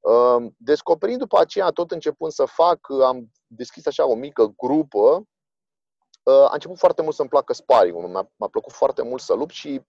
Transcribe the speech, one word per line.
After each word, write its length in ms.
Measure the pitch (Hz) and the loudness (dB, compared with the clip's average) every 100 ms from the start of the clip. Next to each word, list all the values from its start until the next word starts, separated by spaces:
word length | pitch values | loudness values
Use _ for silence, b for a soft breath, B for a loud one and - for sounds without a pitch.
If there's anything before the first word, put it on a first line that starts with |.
| - | 2
Ehm, 460 | 117 123 120 117 _ | 4 4 2 -2 _
descoperind 600 | 117 151 - 160 196 247 | -4 -4 0 -2 -2 -6
după 200 | 262 196 | -2 0
aceea, 300 | 165 - 185 | 0 -2 -4
tot 220 | - 175 | -4 -8
începând 400 | 170 151 147 160 | -6 -8 -6 -10
să 140 | - 135 | -4 -4
fac, 340 | - 170 165 - 135 | 0 0 0 -6 0
am 260 | 131 127 113 _ _ | 0 0 -12 _ _
deschis 380 | 117 123 - - | -18 -18 -10 -8
așa 220 | 143 147 | -2 -2
o 80 | 117 | -2
mică 380 | 139 - 110 _ | -6 -2 -2 _
grupă, 720 | 127 147 147 104 113 165 214 _ _ _ _ _ _ _ _ _ | -4 -2 -2 2 2 2 -4 _ _ _ _ _ _ _ _ _
ehm, 220 | - 135 139 | 2 6 6
a 80 | |
început 240 | 147 160 180 | 2 -10 0
foarte 240 | 175 170 | 0 2
mult 140 | 156 156 | -4 -4
să-mi 140 | 139 | 0
placă 240 | 143 - | 0 -2
sparring-ul, 540 | 123 _ 123 90 85 90 | -8 _ 4 4 0 -8
mi-a, 240 | 92 95 _ | -8 -8 _
mi-a 120 | 104 | -8
plăcut 220 | 110 - | -8 -10
foarte 280 | - 135 - | -2 -2 -2
mult 200 | 120 127 | -8 -10
să 120 | - | -4
lupt 200 | 104 160 | -4 -4
și 280 | - 151 135 | -10 -12 -12